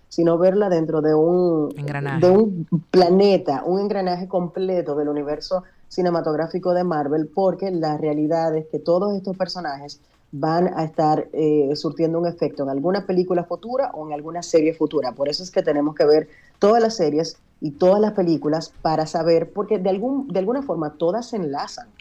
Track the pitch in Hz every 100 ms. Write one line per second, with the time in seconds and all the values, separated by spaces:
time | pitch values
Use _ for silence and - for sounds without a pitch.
0 | _ - 170 165 185 202 202 170 160 156
1 | 151 156 165 180 180 160 147 - 143 143
2 | 139 139 180 196 220 175 156 160 - 185
3 | 175 190 202 185 - 135 170 190 202 202
4 | 185 175 185 180 175 196 190 180 156 147
5 | 147 147 143 151 - 185 - _ - -
6 | 180 170 160 151 165 180 180 175 180 151
7 | 139 156 156 - 190 175 196 175 156 151
8 | 156 151 151 165 165 160 156 147 170 175
9 | 208 196 190 185 180 180 160 139 147 -
10 | _ _ _ 143 156 170 180 156 160 -
11 | 156 151 - - 156 151 139 147 160 147
12 | 160 165 175 165 147 147 135 139 165 196
13 | 190 180 180 180 - 175 226 262 277 151
14 | 156 147 156 170 165 165 156 160 156 151
15 | 127 120 143 147 185 196 160 147 147 151
16 | 151 156 151 - _ - 202 233 220 220
17 | 151 147 165 - _ - 151 139 185 202
18 | 214 208 175 147 151 156 - - 165 156
19 | 156 170 160 165 165 202 202 208 190 190
20 | 247 277 - 180 190 269 269 160 151 -
21 | 165 214 240 214 156 139 208 - - _